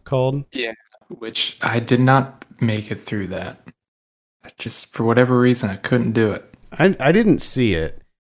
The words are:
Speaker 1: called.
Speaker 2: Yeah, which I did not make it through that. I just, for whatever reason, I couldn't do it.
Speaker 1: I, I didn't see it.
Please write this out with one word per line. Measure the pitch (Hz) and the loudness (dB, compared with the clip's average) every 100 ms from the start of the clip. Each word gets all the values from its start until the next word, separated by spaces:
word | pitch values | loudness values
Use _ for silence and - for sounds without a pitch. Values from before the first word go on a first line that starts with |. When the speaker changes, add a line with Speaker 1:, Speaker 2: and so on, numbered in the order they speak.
| - | -4
Speaker 1:
called. | 131 131 143 - | -2 0 -4 -6
Speaker 2:
Yeah, | 131 113 113 _ _ - | -8 -8 -8 _ _ -20
which | - 113 - - - | -14 -10 -6 -8 -6
I | 117 117 | -4 -2
did | 113 123 | 0 2
not | 131 135 131 - - - | 4 2 0 -8 -18 -4
make | 117 107 104 | -2 -2 -6
it | 107 | -10
through | - 107 90 | -8 -8 -6
that. | 92 90 - - - _ _ _ _ _ _ | -8 -10 -14 -20 -20 _ _ _ _ _ _
I | - - | -20 -14
just, | 113 - - | -10 -10 -8
for | - | -2
whatever | 113 120 127 123 | 2 4 4 4
reason, | 123 120 104 | 4 2 -2
I | 95 | -4
couldn't | - 123 117 | 0 0 2
do | 113 107 | 2 2
it. | 98 - - - | 0 -10 -20 -10
Speaker 1:
I, | - 185 190 | 0 0 2
I | 135 | 2
didn't | 190 220 135 | 4 4 2
see | - 131 117 82 | 0 0 0 0
it. | 78 - - _ | -2 -8 -18 _